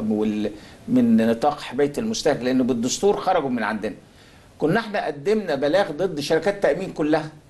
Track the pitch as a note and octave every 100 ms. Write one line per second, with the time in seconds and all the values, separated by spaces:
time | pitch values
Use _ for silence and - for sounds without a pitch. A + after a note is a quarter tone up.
0 | A2 G#2+ G#2+ G#2+ G2+ - - - - B2+
1 | A#2 A2+ A2+ A#2 D3 - - B2 C#3+ C3+
2 | A2 A2 D#3+ C#3 B2 C3 B2 A#2+ B2+ -
3 | G3+ G3+ - C#4 C#3 B2 G#2+ G#2+ G#2 -
4 | - - - - - - D3+ G#3 A3+ G3+
5 | D3+ C#3+ D3+ A3 F#3 C#3 C#3+ F3+ F#3 D3+
6 | F#3+ D3 C#3+ D#3+ G3 G3+ D#3+ F3 F#3+ -
7 | D3+ D#3 D#3 - -